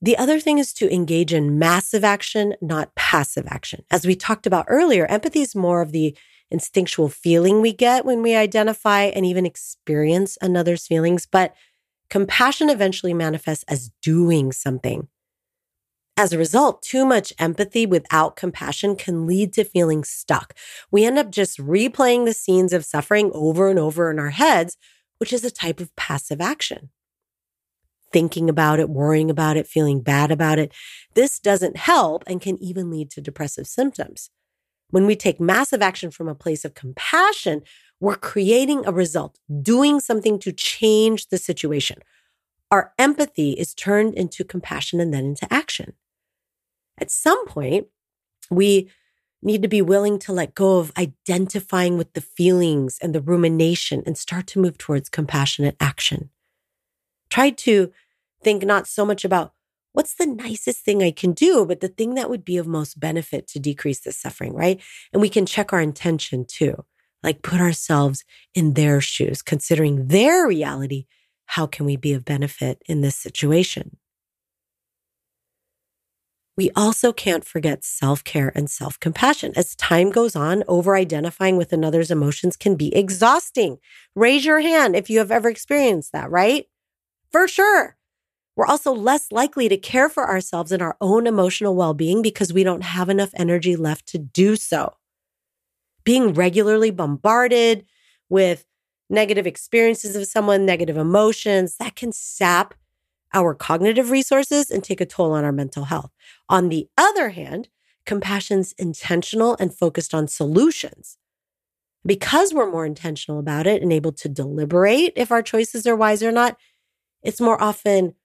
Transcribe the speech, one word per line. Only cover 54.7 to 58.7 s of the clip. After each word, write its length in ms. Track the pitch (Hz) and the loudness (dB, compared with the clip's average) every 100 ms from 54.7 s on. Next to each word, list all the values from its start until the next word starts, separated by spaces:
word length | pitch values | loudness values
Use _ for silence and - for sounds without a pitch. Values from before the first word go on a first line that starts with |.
| - | -2
towards 320 | - 143 135 | -4 -4 -4
compassionate 680 | - 147 147 139 - 143 - | -6 -4 -2 -2 0 -2 0
action. 480 | 143 - - - 156 _ _ _ _ _ _ _ _ _ - | -4 -2 -6 -6 -10 _ _ _ _ _ _ _ _ _ -6
Try 180 | 233 277 | 2 2
to 420 | 240 - 208 185 _ _ _ _ _ | 2 2 4 2 _ _ _ _ _
think 200 | 220 208 | 0 0
not 240 | 196 | 2